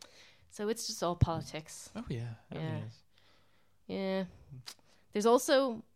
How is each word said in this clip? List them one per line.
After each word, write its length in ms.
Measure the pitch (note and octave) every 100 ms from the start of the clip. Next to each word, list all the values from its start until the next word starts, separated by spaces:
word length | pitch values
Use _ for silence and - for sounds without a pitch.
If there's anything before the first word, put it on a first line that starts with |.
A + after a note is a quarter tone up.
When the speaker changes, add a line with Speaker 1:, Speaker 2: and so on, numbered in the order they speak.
| - - - - -
Speaker 1:
So 180 | - G#3
it's 200 | A3+ -
just 140 | A3
all 120 | F3 F3
politics. 720 | - D#3+ D#3 D#3 D#3 - - G#3
Speaker 2:
Oh, 80 | B3
yeah. 120 | A#2+ A#2+ A2 -
Everything 220 | D3 D#3+ A2
Speaker 1:
Yeah. 80 | A2
Speaker 2:
is. 60 | - _ - - - _ _ _ _ -
Speaker 1:
Yeah. 360 | F#3+ F#3+ F#3+ F3+ - - B2+ - - _ _ _
There's 120 | G#3 A3
also 580 | B3+ - C4+ C4+ A3+ -